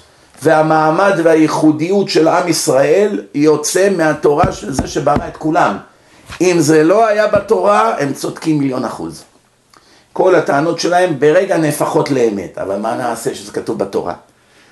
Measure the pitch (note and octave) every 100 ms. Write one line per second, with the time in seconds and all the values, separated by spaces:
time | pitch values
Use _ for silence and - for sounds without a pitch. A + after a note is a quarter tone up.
0 | _ _ _ - C#3 D#3 D#3 D#3 D#3 D#3+
1 | G3 F#3+ E3 D#3+ D#3 D#3+ D#3 D3 E3 G3+
2 | E3+ E3+ D#3+ C#3 E3+ D3+ - C3 C#3+ F3
3 | G#3 G3+ - C#3+ D3+ D3+ D3+ F3+ G3 F#3
4 | D#3+ D3+ D#3 D3 F3 F#3 - C3 - E3
5 | C#3+ C#3+ D#3+ - D#3 E3+ C#3 F#2+ - _
6 | _ _ - - F3+ E3+ D3 D#3 D#3 G3+
7 | A3+ G#3 G#3 G#3 - G3+ F#3+ G#3 A3 -
8 | C#3 C3 B2+ - D#3+ D3+ C#3 B2+ A2+ -
9 | E2 D#2 - _ _ _ _ _ _ _
10 | _ - F#3 E3+ D#3 C#3+ D#3+ E3+ E3+ F3
11 | F3+ C#3+ D3 E3+ F#3+ E3+ D3+ D3 - D#3+
12 | C#3+ C3+ A#2 G2+ E2+ - F2+ G2 A2 B2
13 | B2 A#2 C3 G#2 - - F#2+ G#2 G2 F2+
14 | F2 - _ _ _ _ _